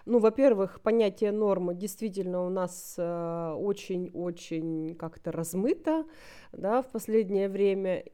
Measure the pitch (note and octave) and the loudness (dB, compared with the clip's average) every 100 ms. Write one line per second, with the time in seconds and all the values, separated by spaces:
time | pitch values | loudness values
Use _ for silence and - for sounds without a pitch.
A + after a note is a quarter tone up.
0 | - A#3+ A3 A3 C4+ G#3 F#3+ - - A#3 | 2 6 6 6 6 6 2 0 2 4
1 | G#3+ G3 G#3+ G#3 G#3 F#3+ F3+ F3 G3+ - | 4 2 0 2 2 2 0 -4 -6 -6
2 | A3 F#3+ F3+ F3+ F3+ F#3 F3+ F3+ - - | -6 -4 -4 -2 -2 -2 -2 -6 -12 -6
3 | E3+ E3+ E3+ E3+ E3 D3+ G3+ G3 - F#3 | -4 -2 -4 -4 -4 -4 -2 -2 -4 -6
4 | F3+ E3+ F3 E3+ - E3 E3 D#3+ D#3+ E3+ | -6 -6 -6 -6 -6 -6 -4 -4 -6 -8
5 | D#3+ - E3+ E3 E3 F3+ A3+ G4 - D#4+ | -12 -10 -8 -6 -4 -2 0 0 0 0
6 | D#4 - - - - - F#3+ A#3+ C4 A3+ | -2 -12 -20 -20 -18 -6 0 0 -2 -8
7 | - A3 G3 G3 G3 G3 G3+ G3 F#3 F3+ | 0 0 2 0 0 2 2 2 0 -2
8 | - | -4